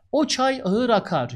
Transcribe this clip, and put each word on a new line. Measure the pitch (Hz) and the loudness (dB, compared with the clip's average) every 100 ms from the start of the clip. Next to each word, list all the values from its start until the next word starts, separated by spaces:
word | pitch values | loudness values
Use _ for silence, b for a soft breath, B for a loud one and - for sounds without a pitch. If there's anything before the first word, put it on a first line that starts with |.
| _ | _
O | 277 311 | 0 0
çay | - 262 262 | 0 0 0
ağır | 185 208 254 | -2 0 2
akar, | 208 - 160 120 | 2 0 -2 -2